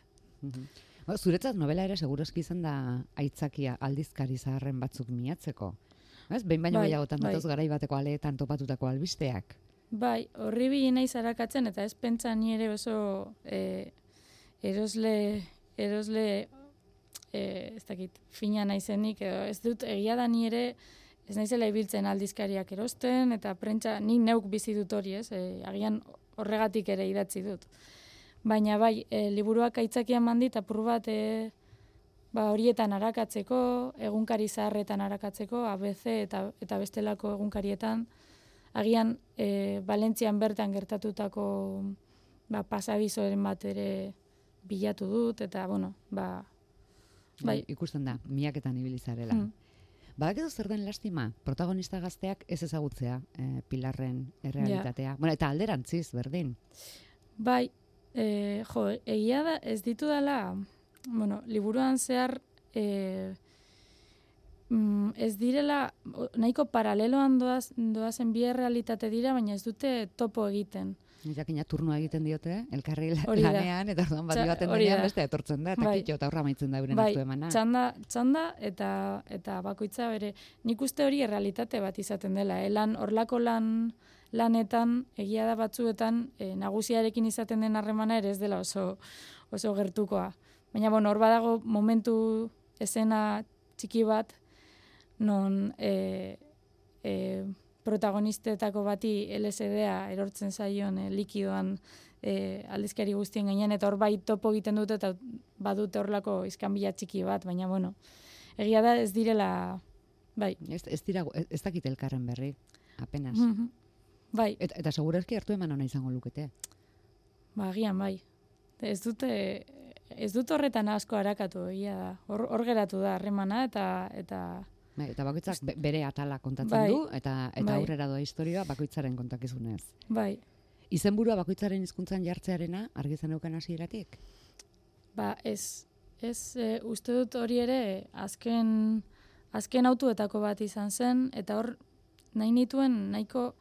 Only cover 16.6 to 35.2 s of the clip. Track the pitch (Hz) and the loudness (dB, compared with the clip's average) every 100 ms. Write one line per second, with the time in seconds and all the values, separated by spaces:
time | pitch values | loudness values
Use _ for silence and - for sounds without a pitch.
16.6 | 285 _ _ _ _ - - 202 196 196 | -20 _ _ _ _ -20 -10 -6 -6 -6
17.6 | - 220 - 185 185 - - - 208 208 | -10 -12 -12 -10 -10 -14 -20 -6 -2 0
18.6 | 202 196 185 202 214 208 196 190 202 196 | 0 -2 -2 0 -2 -2 -4 -4 -4 -4
19.6 | 233 233 240 202 208 240 240 233 226 233 | -2 -2 -2 -2 0 2 2 2 2 0
20.6 | 247 247 - - - _ - 202 214 240 | -2 -6 -16 -20 -20 _ -8 -2 0 2
21.6 | 220 208 202 208 202 196 196 - 202 196 | 2 2 0 0 0 0 -2 -4 -4 -2
22.6 | 185 190 233 - 247 254 254 220 202 185 | -4 -6 -6 -2 0 4 4 2 -2 -6
23.6 | 214 220 226 214 208 240 226 233 214 208 | -2 -2 -2 -2 4 6 6 4 2 -2
24.6 | - 208 196 208 196 190 233 196 185 185 | -2 -2 -2 -2 -2 -6 -6 -6 -6 -8
25.6 | 185 196 214 214 - - _ - 208 214 | -8 -4 -2 -2 -6 -20 _ -8 -2 2
26.6 | 220 208 202 196 190 196 190 - 190 185 | 2 2 0 0 0 -2 -2 -4 -6 -8
27.6 | - - - - - - - - 220 214 | -12 -20 -20 -20 -20 -20 -20 -6 2 4
28.6 | 214 208 226 220 - 220 208 202 208 226 | 4 6 6 4 0 0 0 2 2 4
29.6 | 240 240 226 247 233 240 233 233 254 233 | 4 2 0 0 2 4 4 4 4 2
30.6 | 190 214 226 233 220 214 214 220 220 - | -2 -2 0 0 0 -2 0 -2 -4 -10
31.6 | _ - - - _ _ - 226 214 214 | _ -20 -20 -20 _ _ -6 0 2 6
32.6 | 233 233 214 196 220 226 220 214 196 254 | 6 6 2 2 0 0 -2 -4 0 2
33.6 | 247 247 254 269 220 214 220 226 214 - | 2 0 -4 -4 -2 0 0 0 0 -2
34.6 | 208 208 202 202 196 202 | -2 -2 -2 -2 -2 -4